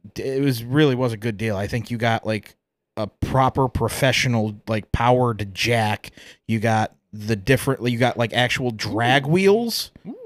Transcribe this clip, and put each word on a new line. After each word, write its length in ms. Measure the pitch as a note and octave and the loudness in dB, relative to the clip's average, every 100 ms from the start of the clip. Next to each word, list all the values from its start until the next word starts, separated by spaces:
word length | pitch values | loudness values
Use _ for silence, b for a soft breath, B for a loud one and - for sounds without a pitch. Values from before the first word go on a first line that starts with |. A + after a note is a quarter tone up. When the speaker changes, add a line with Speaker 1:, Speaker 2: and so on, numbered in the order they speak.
| - - | -20 -10
Speaker 1:
it 260 | B2+ C3+ | -4 -2
was, 220 | C#3+ A#2+ | 0 -2
really 320 | A#2 C#3 D3+ B2 | 0 4 4 4
was 160 | B2+ | 0
a 40 | A2 | -2
good 200 | A#2 G2+ | -4 -4
deal. 180 | A2 G2 | -2 -2
I 100 | G2+ | -2
think 240 | B2 G#2 | -4 -4
you 60 | A#2+ | -2
got, 280 | A#2 A2 - | 0 -2 -2
like, 300 | G#2+ - _ _ _ _ - | -4 -6 _ _ _ _ -8
a 100 | G#2 | -8
proper 600 | - - C3 C3 C#3+ C3 | -6 -2 2 2 2 0
professional, 920 | - A2+ - C3+ B2 C3+ A#2 G#2+ G#2 - | 0 -2 0 0 2 2 0 0 -4 -6
like, 240 | A2 - | -6 -4
powered 640 | - A#2+ B2+ B2 G#2+ G#2 | 0 2 4 2 0 -6
jack. 580 | F#2+ A2+ A#2 G#2+ G#2 - - B B - | -4 0 2 0 -2 -8 -20 B B -4
You 120 | A2 | -2
got 340 | A2+ A2 A2 _ _ | 2 2 0 _ _
the 220 | G#2+ G#2+ A2 | -12 -4 -2
different, 460 | F#2 C3 - C3+ A#2+ | 2 2 2 -2 -2
you 100 | A#2 | 0
got, 200 | B2 B2 | 0 0
like, 160 | A#2 | -2
actual 380 | A#2 B2 - B2+ | 0 0 0 -4
drag 540 | A2 - G#2+ A#2+ C#3 C#3 | -4 -6 -2 2 2 4
Speaker 2:
Ooh. 40 | |
Speaker 1:
wheels, 640 | F3+ G3 G#3+ A#3 - - - F3+ | 4 6 4 2 -4 -8 -12 -16
Speaker 2:
Ooh. 80 | G4 | -14